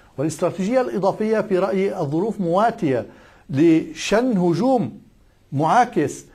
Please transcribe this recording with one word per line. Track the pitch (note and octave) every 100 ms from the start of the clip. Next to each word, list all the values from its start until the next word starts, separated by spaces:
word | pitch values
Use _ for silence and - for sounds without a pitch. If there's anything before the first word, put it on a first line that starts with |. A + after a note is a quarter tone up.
| - -
والاستراتيجية | D#3 - E3+ - F#3+ B3+
الإضافية | B3 A3 F#3 F3 A3 A3
في | G#3 F3+
رأيي | F#3+ G3 G3 F#3+
الظروف | C#3+ D#3 A3 G#3
مواتية | E3+ F3+ A3+ A3+ D#3 B2 G2+ - - - -
لشن | C3+ E3+ D#3+ - - - G3+ B3+ G3+
هجوم | F3 E3 B3 B3+ C3+ - - _ _ _ _
معاكس، | C3+ D#3 G#3+ A#3+ F#3 C#3+ - -